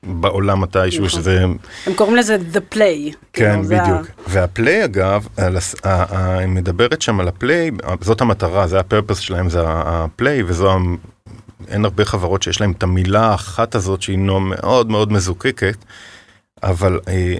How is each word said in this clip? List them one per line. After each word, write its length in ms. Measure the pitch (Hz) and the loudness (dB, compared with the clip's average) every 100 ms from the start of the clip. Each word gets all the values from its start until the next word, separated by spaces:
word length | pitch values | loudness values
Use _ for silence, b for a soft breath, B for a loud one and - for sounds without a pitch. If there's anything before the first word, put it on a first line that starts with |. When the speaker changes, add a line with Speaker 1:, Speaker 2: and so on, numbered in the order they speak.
| 98 | -8
Speaker 1:
בעולם 560 | 90 98 92 101 98 | -2 -2 0 2 2
מתישהו, 440 | 92 95 92 82 90 | 2 2 0 0 -2
Speaker 2:
נכון. 140 | 85 | 0
Speaker 1:
שזה 260 | 85 92 92 87 B B B | 2 4 2 0 B B B
Speaker 2:
הם 60 | 185 | 0
קוראים 200 | 208 240 | 2 4
לזה 220 | 220 214 170 | 2 0 0
The 220 | 170 180 214 | -4 -4 2
Play. 380 | 214 156 147 151 - | 2 2 -4 -10 -14
Speaker 1:
כן, 180 | - 107 | 0 2
Speaker 2:
כאילו, 120 | 104 | 2
זה 180 | 95 107 | 2 2
ה- 20 | |
Speaker 1:
בדיוק. 240 | 175 92 156 - - | 2 0 -2 -14 -4
והפליי, 580 | 95 90 92 113 190 208 | 0 0 0 2 2 2
אגב, 420 | 98 92 101 107 - | 0 2 0 -2 -2
על 200 | 95 92 | 0 0
הס-, 180 | 90 - | -4 -6
ה-, 320 | 98 92 90 95 | 0 0 0 0
ה-, 200 | 92 92 | 0 0
היא 100 | 92 | 0
מדברת 540 | 92 90 90 120 156 | 0 -2 0 0 0
שם 180 | - 104 | 0 0
על 80 | 90 | 0
הפליי, 440 | 87 123 170 165 131 - 92 | -2 0 0 0 -4 -6 -6
זאת 200 | 92 110 | 0 2
המטרה, 460 | 123 101 92 90 92 | 2 2 0 0 2
זה 120 | 95 | 2
הפרפס 380 | 92 107 110 101 | 2 0 0 -4
שלהם, 320 | - 87 90 | -4 -2 0
זה 120 | 85 | 0
ה-, 420 | 82 80 78 85 80 | 0 -2 -2 -2 -4
הפליי, 380 | - 127 147 | -2 0 0
וזו 280 | 92 85 95 | 0 2 2
ה-, 60 | 95 90 90 - - - - - - - | 2 0 -2 -8 -20 -20 -20 -20 -20 -8
אין 180 | 104 104 | -2 -2
הרבה 200 | 92 104 | 0 0
חברות 380 | 107 87 95 | 0 0 -2
שיש 180 | - - | -2 -2
להם 100 | 104 | -2
את 120 | 87 | 0
המילה 380 | 92 90 92 104 | 0 2 2 2
האחת 540 | 113 101 - - 117 117 | 2 0 -2 -4 -2 0
הזאת, 260 | 92 98 | -2 -4
שהיא 160 | - 95 | -2 -2
נו-, 200 | 98 98 | 0 0
מאוד 500 | 95 95 - 127 113 | -2 -4 0 2 2
מאוד 220 | 107 107 | 0 2
מזוקקת, 680 | 104 92 87 135 127 95 104 - B B B B B B _ | 0 0 -2 -4 0 -2 -2 -12 B B B B B B _
אבל, 360 | 104 90 95 90 - | -2 0 0 0 -2
אה, 280 | 92 90 90 | -2 -2 -2